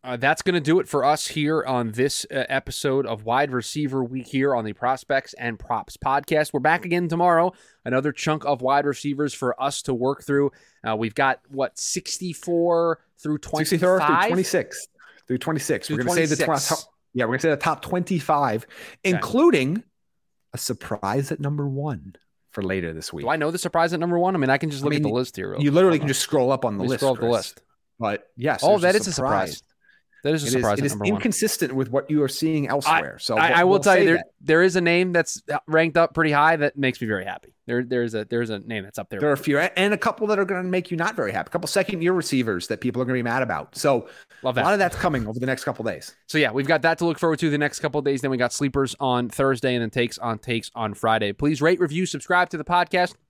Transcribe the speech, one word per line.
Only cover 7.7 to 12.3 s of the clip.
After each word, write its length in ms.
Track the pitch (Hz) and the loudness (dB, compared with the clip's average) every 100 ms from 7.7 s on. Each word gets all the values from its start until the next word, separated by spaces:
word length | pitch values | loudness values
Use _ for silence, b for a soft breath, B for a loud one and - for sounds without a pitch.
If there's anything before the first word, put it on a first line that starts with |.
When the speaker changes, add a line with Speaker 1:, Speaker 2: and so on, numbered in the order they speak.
| b | b
Speaker 1:
Another 280 | 120 127 143 | -2 0 0
chunk 320 | - - 151 143 | -4 -2 -2 0
of 160 | 135 | 0
wide 240 | 127 143 143 | 2 2 2
receivers 480 | 131 147 139 147 | -2 -6 -2 -4
for 260 | - 127 117 | -2 -4 -2
us 200 | 135 - | -4 -4
to 120 | - | -4
work 280 | 123 127 139 | -2 -2 -2
through. 280 | - 143 143 b b b 110 | 0 2 2 b b b -6
Uh, 100 | 110 | -2
we've 180 | 113 | -2
got, 260 | 107 135 - _ | 0 0 0 _
what, 300 | 135 135 - | -4 -4 -4
sixty-four 1200 | - 185 - - 185 | -6 -6 -6 -8 -8